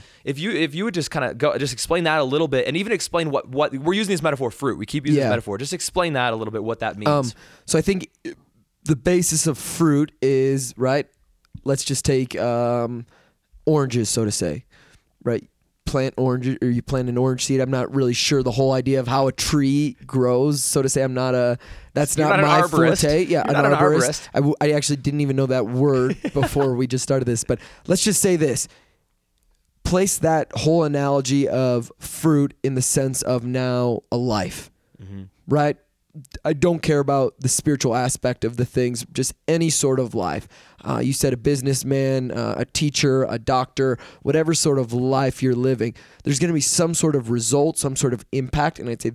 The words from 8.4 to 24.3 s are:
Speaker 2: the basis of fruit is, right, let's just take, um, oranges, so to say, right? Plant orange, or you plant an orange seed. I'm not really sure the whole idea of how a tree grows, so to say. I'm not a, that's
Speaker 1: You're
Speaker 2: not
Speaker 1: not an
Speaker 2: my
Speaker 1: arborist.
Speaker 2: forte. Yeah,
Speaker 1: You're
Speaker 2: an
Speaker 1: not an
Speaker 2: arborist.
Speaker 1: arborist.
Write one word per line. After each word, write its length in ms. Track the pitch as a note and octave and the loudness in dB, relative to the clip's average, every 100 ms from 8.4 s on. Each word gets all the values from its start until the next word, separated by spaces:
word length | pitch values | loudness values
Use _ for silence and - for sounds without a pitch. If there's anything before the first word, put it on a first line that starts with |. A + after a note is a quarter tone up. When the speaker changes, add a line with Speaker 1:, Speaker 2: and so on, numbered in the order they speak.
| _ _ _ _ | _ _ _ _
Speaker 2:
the 120 | - D3+ | -2 -2
basis 500 | F3+ F3+ F3 D#3 D#3+ | 2 2 2 0 -2
of 140 | C3+ | -4
fruit 520 | - - E3 C#3+ D3+ - | -6 0 2 4 0 0
is, 500 | C3 C3+ C3+ C3+ B2 - | 0 2 2 0 -4 -2
right, 300 | B2+ C#3 C#3 _ _ _ _ - | 0 0 -2 _ _ _ _ -10
let's 200 | - C3+ - | -4 -2 -2
just 180 | C3+ | -4
take, 320 | - C3+ B2+ - | 0 0 0 -2
um, 640 | A#2 A#2+ A#2+ A#2+ A#2+ A#2+ A#2 _ _ _ _ - - | -2 0 0 -2 -4 -8 -14 _ _ _ _ -6 0
oranges, 420 | D3+ C3+ A#2+ A2 | 2 2 0 0
so 160 | - G#2+ | 0 0
to 60 | |
say, 340 | G#2+ E2+ D2+ - _ _ _ _ _ | 0 -4 -6 -12 _ _ _ _ _
right? 240 | - A#2 - _ _ _ - | -4 -4 -6 _ _ _ -6
Plant 300 | C#3+ C3 - | -2 -2 0
orange, 400 | C3 B2+ B2 C3 | 0 0 -2 -2
or 80 | B2 | 0
you 120 | A#2+ | 0
plant 260 | - C3+ B2 | -2 -4 -2
an 100 | B2 | 0
orange 280 | C3 B2+ - | 0 0 0
seed. 160 | C3+ | 0
I'm 100 | C3 | 0
not 240 | C3 B2 C#3 | -2 -2 0
really 160 | B2+ | 0
sure 300 | A#2+ - C#3+ | 0 2 2
the 80 | B2+ | 2
whole 220 | A#2 C3+ | 2 2
idea 260 | C3 B2+ C3+ | 2 0 0
of 80 | A#2+ | 0
how 200 | C3+ C3+ | 0 0
a 40 | |
tree 640 | - - D3+ C3+ C#3+ D3 - - | 0 0 2 2 2 0 -4 -4
grows, 560 | C3 B2 B2 C#3+ C#3+ | 0 2 4 2 0
so 200 | - D3 | 0 0
to 80 | C3+ | 0
say. 120 | C#3 | 0
I'm 120 | C3 | 0
not 200 | B2+ C3 | 0 0
a, 240 | B2+ B2 A#2+ - - - | 2 2 0 -6 -20 -6
that's 240 | - D3 - | -2 0 2
Speaker 1:
You're 100 | D3+ | 2
Speaker 2:
not 140 | - | 4
Speaker 1:
not 20 | |
an 20 | D3 | 6
Speaker 2:
my 140 | D3+ | 4
Speaker 1:
arborist. 400 | F3 E3 E3 F#3+ | 4 4 4 4
Speaker 2:
forte. 200 | D3+ D#3 | 4 2
Yeah, 200 | F#3 E3 - | 4 2 2
Speaker 1:
You're 80 | C#3 | 2
Speaker 2:
an 80 | |
Speaker 1:
not 20 | C#3 | 4
an 40 | |
Speaker 2:
arborist. 300 | C#3+ F3 D3+ | 4 4 4
Speaker 1:
arborist. 260 | B2+ D3+ - | 2 -2 -4